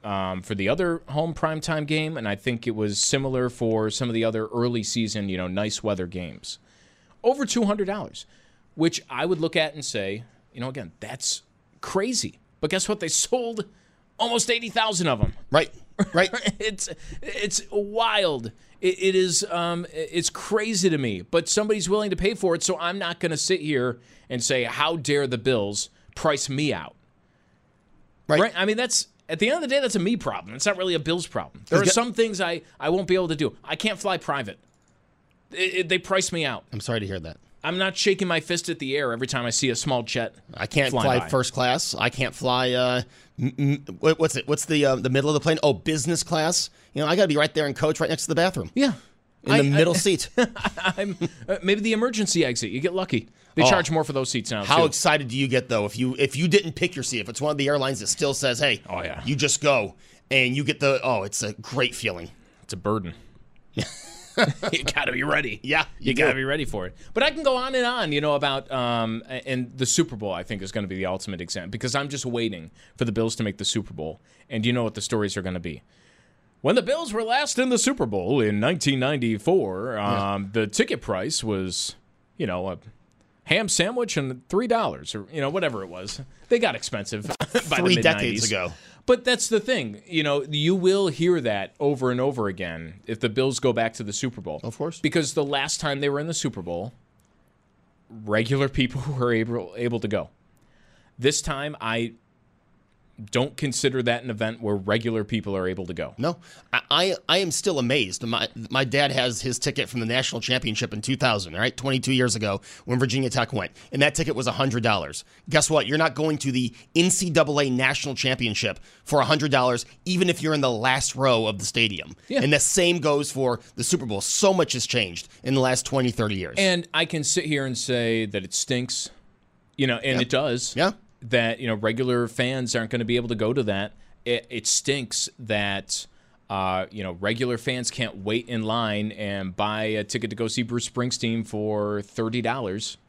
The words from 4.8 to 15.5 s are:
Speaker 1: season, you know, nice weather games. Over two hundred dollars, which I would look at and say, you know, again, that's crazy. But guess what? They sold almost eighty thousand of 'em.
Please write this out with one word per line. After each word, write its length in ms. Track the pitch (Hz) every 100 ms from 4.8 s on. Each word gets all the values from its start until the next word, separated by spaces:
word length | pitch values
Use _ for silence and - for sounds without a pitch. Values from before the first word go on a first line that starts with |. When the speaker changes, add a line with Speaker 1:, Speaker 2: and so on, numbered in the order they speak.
Speaker 1:
season, 460 | 107 117 110 104 101
you 80 | 92
know, 100 | 90
nice 360 | 92 107 -
weather 240 | 110 98 90
games. 500 | 87 87 60 - - _ _ _ _ _ _
Over 220 | 226 277 269
two 200 | 240 208
hundred 200 | 208 190
dollars, 400 | 208 165 - - _ _ _ _ -
which 260 | 160 160 -
I 160 | 123 156
would 140 | 180
look 140 | 160 165
at 180 | 156
and 100 | 151
say, 400 | 135 110 98 104 120 _ _
you 60 | -
know, 80 | 123
again, 220 | 135 95 -
that's 420 | 107 127 - - _ _ _ _
crazy. 580 | - 190 214 247 101 - _ _
But 80 | 151
guess 180 | 190 -
what? 120 | 208
They 80 | 165
sold 580 | - - 254 233 220 202 _ _ _ _ _
almost 300 | 233 233 -
eighty 200 | 233 233
thousand 380 | 214 220 190 170
of 140 | 120
'em. 120 | 101 - -